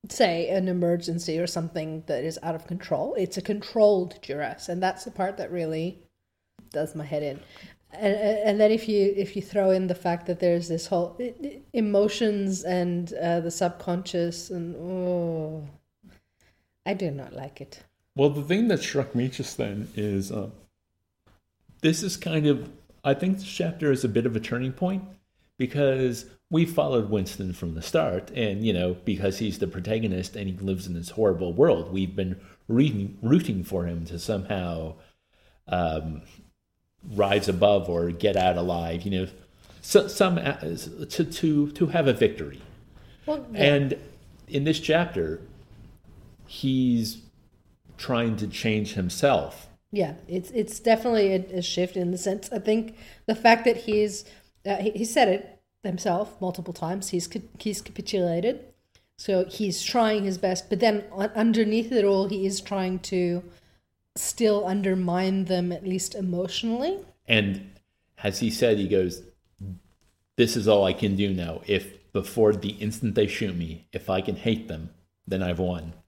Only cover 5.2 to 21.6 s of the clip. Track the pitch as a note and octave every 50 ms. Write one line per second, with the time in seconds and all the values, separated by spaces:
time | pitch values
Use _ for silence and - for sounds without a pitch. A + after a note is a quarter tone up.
5.2 | F#3+ F#3+ G3+ G3+ - - F3 F3 E3 D#3 D#3+ D#3+ E3 F3 F#3+ - - _ _ _
6.2 | _ _ _ _ _ _ _ - - _ - D3+ D#3 - - D#3+ D3+ C#3+ D3+ D3+
7.2 | D3+ C#3+ C3+ C#3+ - - - - - - - _ _ _ - E3+ G#3+ G3+ G3 G#3+
8.2 | G#3+ G#3 A3 G#3 G#3 G#3+ G3+ G#3 G#3+ G#3+ A3 A3 A3 A3+ G#3+ G3+ G3 G3+ G3 G3
9.2 | G3 G3 - G#3 F#3+ - - G3+ G3 F#3+ F#3+ F#3 F#3 F#3 F3+ F3+ - F3+ E3+ E3+
10.2 | - - F3 E3+ F3+ F3 F3 F3 E3+ E3+ E3 E3 - - G3+ E3+ F3 F3 - -
11.2 | B3 B3 A#3+ - D4 C#4+ D4 C#4 - _ - A#3+ A3 G#3 G3+ G3+ G#3 G#3+ G#3+ -
12.2 | A#3 G#3+ G#3 G3+ G3 G3 F#3+ F3+ - F3 F3+ F3+ F3 F3+ F3 F3 F3+ E3+ - -
13.2 | D#3 E3+ E3+ E3+ E3 E3+ E3 - F#3 F3 E3+ - - - F3 F3+ F#3 - - F3
14.2 | E3+ E3+ E3+ E3+ - - F#3+ F3 E3+ E3+ E3+ B2 E3 F3 F#3 F#3 F3+ F3+ F3+ F3
15.2 | E3+ E3+ E3 D#3+ D#3 D#3 D#3 D#3 D3+ C#3+ C#3+ - _ _ _ _ _ - - _
16.2 | _ _ _ _ _ _ _ _ _ _ _ _ _ F3+ G3+ F#3+ G3+ D#3+ C#3+ C#3+
17.2 | B2+ - - - C#3 C#3+ - - C3+ - - - - _ _ _ _ _ _ C#3+
18.2 | C#3 C#3+ C#3 D3 C#3+ D3 F3+ G3+ A#3 A#3+ G3 - - - - C#3+ C3 - - A#2+
19.2 | B2 C3 C3 - B2+ - - - B2 G#2+ G2+ G#2 G#2+ - - A2 G#2 G#2 G2+ G2
20.2 | F#2+ G2 G2+ G#2+ G2 G#2 - - - _ _ _ _ _ _ _ _ _ _ _
21.2 | _ _ _ _ _ _ _ _